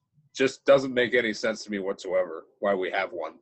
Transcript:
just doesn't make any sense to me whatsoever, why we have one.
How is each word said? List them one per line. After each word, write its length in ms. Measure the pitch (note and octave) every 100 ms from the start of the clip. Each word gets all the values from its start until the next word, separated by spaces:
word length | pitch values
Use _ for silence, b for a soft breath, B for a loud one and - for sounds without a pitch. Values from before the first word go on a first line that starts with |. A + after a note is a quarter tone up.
| _ _ _
just 320 | - C3+ - -
doesn't 280 | C#3 C3
make 200 | B2 A#2+
any 200 | A#2+ A#2
sense 300 | G#2 A2+ G#2+
to 80 | -
me 60 | G2+
whatsoever, 680 | F#2+ G2+ F#2+ F#2 F2 D#2+ - _
why 140 | G2+
we 160 | F#2+ F#2
have 200 | G2+ F2+
one. 240 | F2 D#2 -